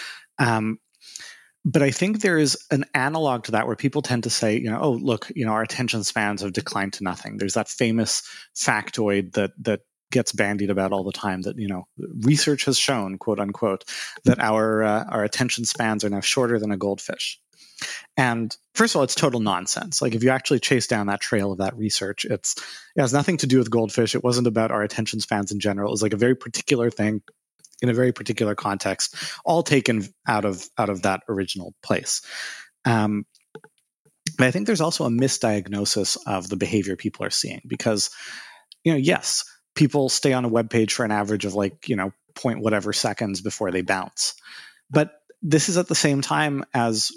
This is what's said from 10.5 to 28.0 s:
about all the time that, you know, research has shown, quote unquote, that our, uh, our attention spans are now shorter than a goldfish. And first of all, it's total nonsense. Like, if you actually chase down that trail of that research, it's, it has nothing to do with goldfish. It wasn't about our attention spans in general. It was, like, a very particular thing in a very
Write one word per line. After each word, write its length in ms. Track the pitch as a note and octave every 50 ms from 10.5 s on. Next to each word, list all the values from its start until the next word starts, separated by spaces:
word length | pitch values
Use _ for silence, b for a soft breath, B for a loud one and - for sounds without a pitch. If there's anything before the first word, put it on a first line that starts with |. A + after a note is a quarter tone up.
| G#2 G2 G2+ G2
about 240 | G2 G2 F#2+ F#2+ G2
all 120 | G2 F#2
the 80 | G2 -
time 280 | - - G2+ F#2 F#2 F2+
that, 160 | G2+ - A#2
you 100 | A2 G2
know, 180 | F#2+ F2+ E2+ - _ - - - - -
research 460 | G#2+ B2+ D3+ D3 - D#3 D3 C3+ -
has 120 | C#3+ C3 -
shown, 380 | - - C#3 A#2 G2+ F#2 F#2+
quote 240 | F2+ - - G#2+ G2+
unquote, 440 | G2+ G2 G2 - A#2+ G#2 F#2+ - - B B B B B B B -
that 140 | - A#2+ -
our, 420 | A#2+ A2 A2 A2 G#2+ A2 A2 G#2+ A2
uh, 220 | G#2+ G#2 A2 -
our 200 | - - A2 G#2
attention 400 | G#2 - - B2+ B2 - - A#2
spans 400 | - - - A#2 A2 G#2+ G#2 G#2+
are 60 | G#2
now 100 | G2+ G2
shorter 380 | F#2+ - - C#3 B2+ A#2 A#2+ A2
than 120 | G#2+ G#2+
a 60 | G2+
goldfish. 640 | F#2 G#2 G2+ G2 G2 - - - - - - - - _ _ B B B B B B B B B B B B _
And 380 | - C3 B2 A#2 A#2 A2+ G#2+ - - _ _ _
first 200 | - A3 A#3 -
of 40 | D#3
all, 60 | C3+
it's 100 | - -
total 260 | - - C#3 B2 A#2+
nonsense. 640 | G#2+ G#2 F#2+ F2 F#2 - - - - F3+ - - C3+
Like, 120 | B2+ A2
if 80 | A2+ A#2
you 80 | C3
actually 300 | C3 B2+ - - D3 A#2
chase 260 | - - C#3 A#2+ -
down 200 | - A#2+ G#2+ G2+
that 140 | G2+ G2+ G2+
trail 300 | - - A#2+ G#2 G2 G2+
of 80 | F#2+ F2
that 180 | G2 G2 -
research, 480 | A2 G#2+ G#2+ - - G2 F#2+ G#2 - -
it's, 300 | - A2 G2+ - - - B B B B B B B B
it 60 | -
has 120 | C#3+ A#2+ C3
nothing 260 | C#3+ C#3+ - F3+ D3+
to 80 | -
do 120 | C3 C3 C3
with 120 | A#2+ A2
goldfish. 440 | A2 A#2 A2+ G#2 - - A2+ G#2 -
It 80 | B2+ B2+
wasn't 240 | B2 B2 B2 B2
about 240 | A#2 G#2+ A2+ A2 A2
our 120 | A#2 G#2+ G#2
attention 360 | G#2 - - A2+ - - A2
spans 300 | - - A2+ G2+ G2 -
in 100 | G#2 G2+
general. 280 | F#2+ G#2 G2 G2 G2+ -
It 40 | -
was, 100 | G2+ A2
like, 100 | G#2 G#2+
a 60 | G2+
very 180 | A#2 B2 B2+
particular 540 | - - A#2 - - - - D3 A#2+ A#2 A#2
thing 320 | - - G#2 G#2+ G#2+ G#2 - - _ _ _ _ _ _ _ _ _ _ -
in 60 | B2
a 60 | A2+
very 180 | A#2+